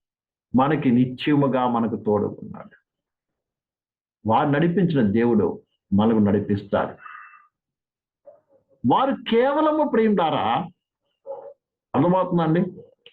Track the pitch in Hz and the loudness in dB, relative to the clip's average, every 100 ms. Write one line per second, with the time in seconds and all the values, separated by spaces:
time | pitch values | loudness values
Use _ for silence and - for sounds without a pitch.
0 | _ _ _ _ _ 120 135 151 139 120 | _ _ _ _ _ 0 2 0 2 2
1 | 127 127 - 143 139 127 123 117 113 110 | 0 -2 0 2 2 0 0 -2 -2 -4
2 | 107 104 104 - - - - - _ _ | 0 0 -2 -6 -14 -16 -20 -20 _ _
3 | _ _ _ _ _ _ _ _ _ _ | _ _ _ _ _ _ _ _ _ _
4 | _ _ 104 120 147 143 175 175 170 139 | _ _ -2 0 2 0 0 0 0 2
5 | 104 113 120 107 85 - _ _ - 101 | 0 2 2 2 0 -4 _ _ -2 0
6 | 110 110 101 101 98 101 - 101 - - | 2 2 2 2 0 -4 -2 -4 -4 -10
7 | - - - - _ _ _ _ _ _ | -20 -20 -20 -20 _ _ _ _ _ _
8 | _ _ - - _ _ _ _ 240 220 | _ _ -20 -20 _ _ _ _ 0 0
9 | 269 - - 226 262 285 311 311 285 233 | 0 -4 -2 0 2 2 0 0 0 2
10 | 220 190 160 135 101 127 180 - _ _ | 2 2 0 -2 -2 -4 -6 -14 _ _
11 | _ _ - - - - _ _ _ 123 | _ _ -16 -16 -18 -20 _ _ _ 0
12 | 175 185 175 175 160 170 190 - - _ | 2 2 0 0 0 0 -2 -6 -20 _
13 | - | -20